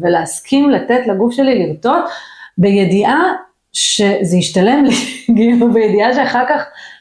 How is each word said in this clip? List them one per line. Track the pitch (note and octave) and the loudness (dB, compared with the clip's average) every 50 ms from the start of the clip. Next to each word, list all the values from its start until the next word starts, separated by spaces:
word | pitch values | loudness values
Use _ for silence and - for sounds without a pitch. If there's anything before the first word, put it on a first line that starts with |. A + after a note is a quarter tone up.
ולהסכים | F3 E3+ F3 E3 D#3 - - - - - C4+ C#4 C#4+ C#4+ | -2 0 0 0 -2 -6 -10 -12 -6 -2 0 2 2 2
לתת | A#3 F3+ - - A#3+ B3+ A#3+ | 2 0 0 0 -2 0 0
לגוף | A3 F#3+ F#3+ A#3 A#3 A#3+ | -2 -2 0 -2 -2 0
שלי | C#4 C4+ C4+ B3 G3 E3+ | 0 0 0 0 0 -2
לרטוט, | D3+ D3+ - - B3 D4+ F4 - - - - - - - - - - _ | -4 -4 -4 -2 -2 0 0 -2 -6 -10 -14 -18 -20 -20 -20 -20 -6 _
בידיעה | F#3 F3+ G3 G3 G3+ F#3+ E3+ F#3+ G3+ G#3 A#3+ C4 D#4+ F#4 F#4 F#4 F#4 - - _ _ _ _ - | 0 2 2 2 2 2 2 2 2 2 2 0 0 0 0 -2 -4 -10 -18 _ _ _ _ -8
שזה | - - - - - G3+ G3 G3+ - G3 E3 F3+ | -6 -4 -2 -2 0 0 0 0 0 -2 0 0
ישתלם | F3+ - - - F#3+ F#3 A3+ C4+ D4 C#4 | 0 0 0 0 0 2 2 4 2 2
לי, | - - - - - - | 2 0 -2 -4 -8 -10
<laughs> | - - - A3+ | -6 -2 0 2
כאילו, | G#3 A3+ A#3 A#3+ A#3+ A#3+ A#3 - | 2 2 2 2 2 2 2 2
בידיעה | A#3 A3 G#3 F#3+ G#3 G#3+ B3 B3+ | 2 2 2 2 2 2 0 0
שאחר | C4+ B3 - - B3 B3+ B3+ | 0 -2 -2 -2 -2 0 0
כך | D4+ D4 - - - - - - - - | -2 -4 -4 -8 -16 -20 -20 -20 -20 -20